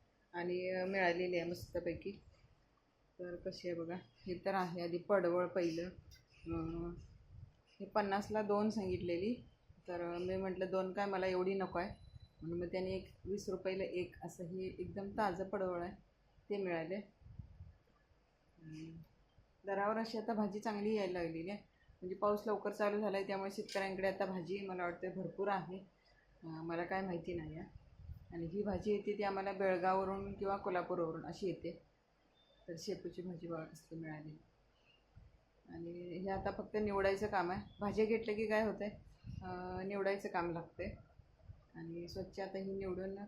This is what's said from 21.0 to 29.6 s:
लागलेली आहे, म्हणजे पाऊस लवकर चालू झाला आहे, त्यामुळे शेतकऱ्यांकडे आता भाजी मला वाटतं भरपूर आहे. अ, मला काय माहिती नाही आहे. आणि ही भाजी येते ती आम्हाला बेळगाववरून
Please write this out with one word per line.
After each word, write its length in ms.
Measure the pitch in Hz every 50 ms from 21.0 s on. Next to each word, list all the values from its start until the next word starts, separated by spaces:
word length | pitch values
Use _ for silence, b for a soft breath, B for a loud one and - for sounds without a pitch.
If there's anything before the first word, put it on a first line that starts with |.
| 196 180 180 175 170
लागलेली 260 | 165 165 165 165 190
आहे, 100 | 208 208 - - b b b b b -
म्हणजे 140 | 185 185 190
पाऊस 240 | - 208 208 208 208 208
लवकर 240 | 220 208 196 - 208
चालू 280 | 202 - 208 208 208 208
झाला 180 | 214 202 190
आहे, 100 | 196 196
त्यामुळे 240 | 202 196 190 196 202
शेतकऱ्यांकडे 560 | 202 220 202 - - 196 196 196 190 190 190
आता 180 | 196 190 190 196
भाजी 400 | 190 190 185 160 165 196 202 196
मला 160 | 190 185 180 175
वाटतं 260 | 175 170 - - 180 170
भरपूर 320 | 190 175 165 - - 196
आहे. 300 | 202 196 185 156 170 185 190 - - - b b b b b b b - - 170
अ, 40 |
मला 360 | 160 160 160 165 165 170 170 175
काय 180 | 170 190 190
माहिती 320 | 196 190 175 165 160 185 175
नाही 240 | 170 156 151 156
आहे. 120 | 165 196 - - - - - - - - - - - - - 175
आणि 120 | 170 170
ही 180 | 160 180 202 202
भाजी 280 | 202 185 175 196 208
येते 260 | 208 202 - 208 208
ती 60 | 208 202
आम्हाला 280 | 196 196 196 190 196
बेळगाववरून 840 | 190 190